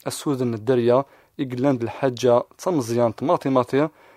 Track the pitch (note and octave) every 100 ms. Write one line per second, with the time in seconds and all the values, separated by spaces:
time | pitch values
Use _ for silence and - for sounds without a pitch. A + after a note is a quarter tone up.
0 | - - D#3+ C3 B2 A2+ G#2+ B2+ A#2 B2
1 | C#3 - _ - C#3 B2 C3+ B2+ A2+ -
2 | C3+ B2 B2 A#2+ - - - E3+ A2+ A#2
3 | A#2+ G#2+ C3+ F3 C#3+ C3 A#2+ C3 D3+ _
4 | _